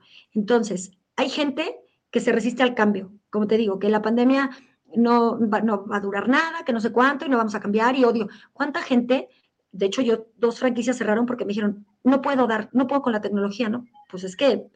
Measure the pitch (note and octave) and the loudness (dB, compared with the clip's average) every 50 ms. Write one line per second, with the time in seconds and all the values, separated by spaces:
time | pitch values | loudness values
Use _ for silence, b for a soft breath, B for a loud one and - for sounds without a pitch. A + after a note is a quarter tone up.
0 | b b b b b b b A3 G3+ G3 A#3+ A#3 G#3+ - F#3+ F3+ - - _ _ | b b b b b b b -4 0 2 2 2 2 0 -6 -8 -8 -10 _ _
1 | _ _ _ - C4 C4+ - - D4 C#4+ - - D#4+ F#4 B4 - - _ _ _ | _ _ _ -4 -4 -4 -2 -4 -4 -4 -2 -4 -6 -6 -8 -12 -16 _ _ _
2 | _ _ - A#3+ - A#3+ A3+ A#3 G#3 B3 B3 - C4 B3 B3 - G#3+ G#3 G3+ F#3+ | _ _ -4 -2 0 0 0 0 0 0 0 2 2 2 2 2 2 2 2 0
3 | F#3+ - - - _ _ - G#3 G#3+ G#3+ A3+ A3 A#3 G3+ F#3+ F#3+ G3 G#3 G#3+ G#3 | -4 -10 -16 -20 _ _ -4 -2 0 2 2 2 2 0 -2 -2 0 0 0 0
4 | G#3 A3 A#3 A#3+ B3 C4 C4+ C#4 C#4 C4+ B B B B B B B _ - A3+ | 0 0 2 2 4 4 4 2 0 -2 B B B B B B B _ 0 2
5 | A#3 A#3 A#3+ A#3+ A#3 A#3 - - A#3 G#3 G#3 G3+ G#3 A3+ G#3+ G3+ G3+ G#3+ G#3 G3+ | 2 4 4 4 4 2 0 0 0 0 0 0 0 0 0 -2 -2 -4 -4 -4
6 | G3+ G3 G3 G3+ G#3 A3 C4+ D4+ E4 E4 E4 E4+ - - A#3+ A3+ G#3 A3+ G3+ A3 | -4 -2 -4 -2 0 2 2 2 2 0 -4 -8 -4 -4 -2 -2 -2 0 2 2
7 | B3 C#4 C#4+ C4+ D#4+ D4+ C4 A#3 A3+ A3 G#3 G#3 G3+ G#3 G3+ A3 A3+ B3 C4+ C#4 | 2 2 2 0 -2 0 0 0 0 0 -2 -6 -4 -2 0 2 2 2 2 4
8 | B3 A#3 A#3+ A#3+ G#3 G#3 B B B B B - C#4 D4 C#4 E4+ - - C4+ A#3+ | 4 4 4 2 -2 -4 B B B B B -6 -6 -4 -4 -4 -2 0 2 2
9 | A#3 A#3+ B3+ C#4+ - - _ _ _ _ _ _ _ _ - F#3 G3 G3 G3 C4 | 2 2 0 0 -2 -4 _ _ _ _ _ _ _ _ -8 -4 -4 -2 0 0
10 | B3+ A#3 A3 A3 - _ _ - A#3 A#3 A#3 - B3+ B3+ A#3+ A#3 A#3 C4 B3 B3 | 0 0 0 0 -2 _ _ -4 -2 -2 -2 0 -2 -2 -2 -2 -2 -2 -2 -2
11 | A3+ G#3 G#3 A3+ B3 A#3+ A#3+ - - G3 G3+ A3 G#3 G#3 G3 - - _ _ _ | 0 0 0 2 0 0 -2 -4 -4 -4 -4 -2 -2 -2 -2 -4 -10 _ _ _
12 | - B3 C#4 C4+ - C#4+ C#4 C4 B3+ A3+ A3+ G#3+ G#3 - - B3 C4+ B3+ C#4 C#4 | 0 2 2 2 2 0 2 2 2 2 0 -2 -4 -2 0 0 0 2 0 -2
13 | C4+ B3+ A3+ G#3 G#3 G3+ G3+ G3+ G3+ G3+ G3+ - B3 G#3+ A3 B3 - - _ - | 0 0 -2 -2 -2 -2 -2 -2 -2 -2 -2 -4 -4 -4 -4 -6 -8 -12 _ -20
14 | - _ - F3+ F#3 F#3 - - C#4 C4+ G#3 G3 - - _ | -20 _ -14 -12 -10 -10 -4 0 2 2 2 0 -2 -8 _